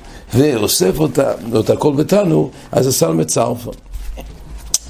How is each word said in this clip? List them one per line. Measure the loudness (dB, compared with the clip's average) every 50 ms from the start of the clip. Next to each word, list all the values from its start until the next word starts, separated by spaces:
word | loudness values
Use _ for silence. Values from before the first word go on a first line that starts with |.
| -14 -18 -20 -20 -10 -2 2
ואוסף | 4 4 4 4 2 0 0 2 2 2 2 2 2
אותה, | 0 0 2 2 0 0 0 -4 -4 -2
אותה | 0 0 2 2 2
כל | 2 2 0
בתנו, | 2 2 0 2 2 2 4 4 2 2 0 -2 -6 -14 -10 -2
אז | 0 2 2
הסל | 2 2 2 2 2
מצרפון. | 2 0 0 0 0 0 0 0 -2 -6 -8 -12 -12 -14 -16 -12 -12 -10 -8 -8 -10 -10 -12 -14 -16 -18 -16 -16 -16 -16 -12 -6 -6 -6 -6 -4